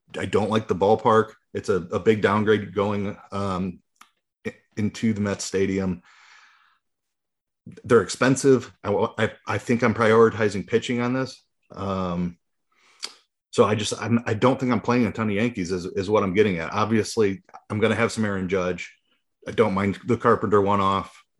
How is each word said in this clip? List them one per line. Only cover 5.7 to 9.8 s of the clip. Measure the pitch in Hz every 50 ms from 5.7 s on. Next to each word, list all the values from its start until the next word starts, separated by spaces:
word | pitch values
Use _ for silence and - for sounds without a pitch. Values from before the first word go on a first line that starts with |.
| 95 95 95 92 90 87 _ _ _ _ _ - - - _ _ _ _ _ _ _ _ _ _ _ _ _ _ _ _ _ _ _ _ _ _ _ _ - - - - -
They're | - 120 110
expensive. | 92 - - - 123 131 135 131 - 139 131 120 - - - _ -
I, | 104 101 95 107 - -
I, | - 110 107 - - -
I | - 104
think | 104 - - 120 113